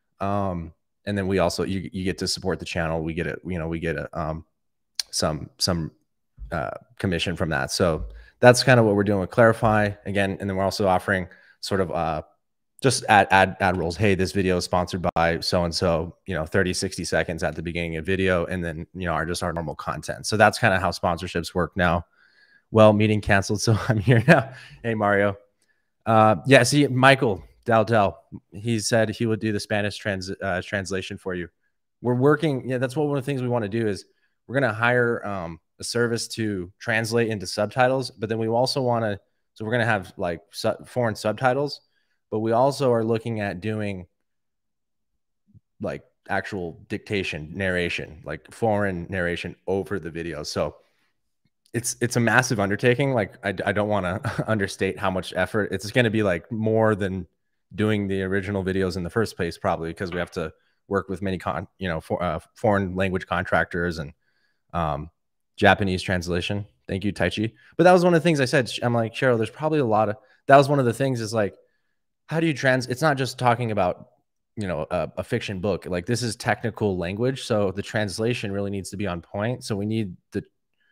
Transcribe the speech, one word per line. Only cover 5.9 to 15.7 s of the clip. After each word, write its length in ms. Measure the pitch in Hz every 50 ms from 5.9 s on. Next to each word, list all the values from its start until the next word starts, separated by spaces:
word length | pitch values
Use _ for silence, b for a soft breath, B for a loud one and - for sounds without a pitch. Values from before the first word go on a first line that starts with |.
| _ _ _ _ _ _ _ _ _ - - -
uh, 240 | 85 80 64 50 - - - _ _ -
commission 380 | - 98 87 82 - 98 85
from 120 | - 95 78
that. 200 | 78 67 67 -
So 320 | - - 98 85 78 80 - - b b b b b b
that's 220 | 123 123 123 123
kind 160 | - 139 127 120
of 80 | 113
what 80 | 107 101
we're 80 | 101
doing 160 | 101 101 101 98
with 120 | 90 -
Clarifai 680 | - 127 117 113 110 - 123 110 107 107 104 101 101 - -
again. 300 | 101 95 101 98 95 95 -
And 100 | 98 98
then 80 | 95
we're 80 | 95 98
also 220 | 95 - - 104
offering 400 | 92 92 90 - 113 98 92 87 - B B B B B B
sort 220 | - - 101 95
of, 100 | 92 78
uh, 320 | - 85 82 80 78 76 - _ _ _ _ _ _ _ _ _ _ -
just 240 | - 135 120 - - -
add, 180 | 107 101 98 -
add, 240 | 95 95 95 95 90 -
add 180 | 98 92 92
roles. 200 | 92 80 87 87
"Hey, 180 | 87 107 101 95
this 160 | 87 95 87
video 260 | - 101 90 92 90 90
is 60 | 85
sponsored 400 | - - 90 90 - - 92 85 87 -
by 240 | 80 82 82 85 76
so-and-so," 760 | - - 101 90 87 85